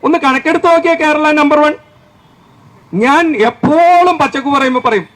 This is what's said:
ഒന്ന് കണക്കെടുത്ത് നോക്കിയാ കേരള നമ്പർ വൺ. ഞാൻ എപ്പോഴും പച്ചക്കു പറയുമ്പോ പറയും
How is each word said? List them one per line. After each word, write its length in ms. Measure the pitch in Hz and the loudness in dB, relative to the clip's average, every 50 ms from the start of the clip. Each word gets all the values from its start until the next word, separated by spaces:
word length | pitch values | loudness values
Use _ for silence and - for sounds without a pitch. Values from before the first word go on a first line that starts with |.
| - | 0
ഒന്ന് 140 | 262 320 339 | 0 -2 0
കണക്കെടുത്ത് 480 | 294 269 262 262 - 311 339 349 - | 0 0 -2 -2 -2 -2 -4 0 2
നോക്കിയാ 280 | 349 339 330 339 339 330 | 2 2 2 2 0 -2
കേരള 360 | 330 302 302 302 302 302 302 | 0 0 -2 0 0 0 0
നമ്പർ 280 | 302 302 294 294 302 294 | 0 0 0 2 2 2
വൺ. 160 | 294 302 302 - - _ _ _ _ _ _ _ _ _ _ _ _ _ _ _ _ - _ - _ _ - | 2 0 -2 -4 -12 _ _ _ _ _ _ _ _ _ _ _ _ _ _ _ _ -20 _ -20 _ _ -4
ഞാൻ 420 | 180 220 262 277 320 339 330 302 | -2 0 2 2 2 2 0 0
എപ്പോഴും 800 | 214 214 233 233 - - 254 302 320 339 339 359 349 349 359 349 302 | 0 -2 -2 -2 -2 -2 0 2 2 4 4 4 4 4 2 0 0
പച്ചക്കു 320 | 294 269 - 277 247 277 | -2 -4 -4 -6 -4 -2
പറയുമ്പോ 300 | 277 277 277 262 254 247 - | -2 -2 -2 0 -2 -2 -2
പറയും 220 | 254 220 202 165 - _ | -2 -2 -2 -4 -6 _